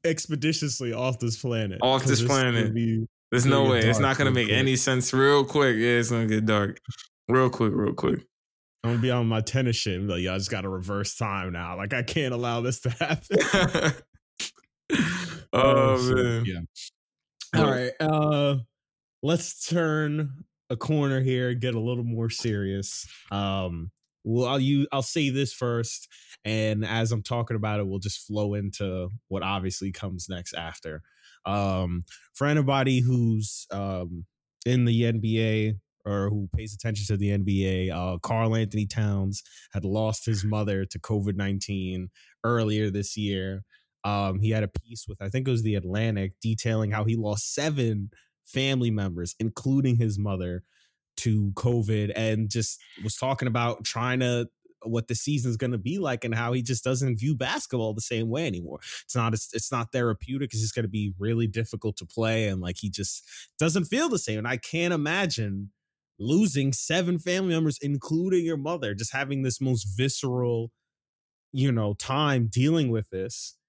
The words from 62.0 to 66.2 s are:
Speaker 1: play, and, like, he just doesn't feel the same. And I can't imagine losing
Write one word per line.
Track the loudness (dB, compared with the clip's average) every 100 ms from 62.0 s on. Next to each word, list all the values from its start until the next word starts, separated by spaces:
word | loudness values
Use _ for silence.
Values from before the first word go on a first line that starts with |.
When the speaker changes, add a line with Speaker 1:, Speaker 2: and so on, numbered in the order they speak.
| -10
Speaker 1:
play, | -2 0 2 0
and, | -2
like, | -4 -6
he | -6
just | -6 -6 -8 -12 -18 -20 0
doesn't | 2 2 0
feel | 0 0
the | 0
same. | -2 -4
And | -2
I | -4
can't | -4 -2 0
imagine | 0 0 0 0 -2 -2 -4 -8 _ _ _ _
losing | _